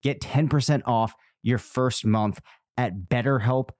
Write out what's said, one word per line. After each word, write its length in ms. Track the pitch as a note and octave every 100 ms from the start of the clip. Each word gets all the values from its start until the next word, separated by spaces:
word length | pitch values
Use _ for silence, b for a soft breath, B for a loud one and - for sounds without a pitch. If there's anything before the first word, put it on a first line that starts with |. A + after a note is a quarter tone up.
Get 160 | C#3 C#3
ten 300 | - C3+ D3+
percent 340 | D3 C3 C#3+ -
off 300 | A#2 A2+ - b b
your 160 | A2+ A#2+
first 480 | - - B2+ - G#2+
month 340 | A2 G#2+ F#2 B B _ -
at 300 | B2 F#2+ F2+
betterhelp 640 | B2 A#2+ C3+ A2 C3 B2 -